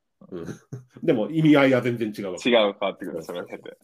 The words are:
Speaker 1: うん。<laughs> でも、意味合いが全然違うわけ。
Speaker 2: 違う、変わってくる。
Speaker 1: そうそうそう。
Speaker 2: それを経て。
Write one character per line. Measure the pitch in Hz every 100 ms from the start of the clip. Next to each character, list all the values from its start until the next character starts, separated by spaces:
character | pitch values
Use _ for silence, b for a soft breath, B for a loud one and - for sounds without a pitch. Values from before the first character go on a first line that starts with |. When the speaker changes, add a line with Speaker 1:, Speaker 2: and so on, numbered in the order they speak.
| _ _ -
Speaker 1:
う | 87
ん。 | 82
<laughs> | 80 _ 127 - -
で | 156
も、 | 123 151
意 | 160
味 | 156 143
合 | 139
い |
が | 123
全 | 123 117
然 | 107 107
違 |
う | 98
わ | 87
け。 | 127
Speaker 2:
違 |
う、 | 117
変 | 104 98
わ | 98
っ | -
て |
く | 85
る。 |
Speaker 1:
そ | 82
う |
そ | 80
う | 87
そ |
う。 | 101
Speaker 2:
そ |
れ |
を |
経 | -
て。 | - -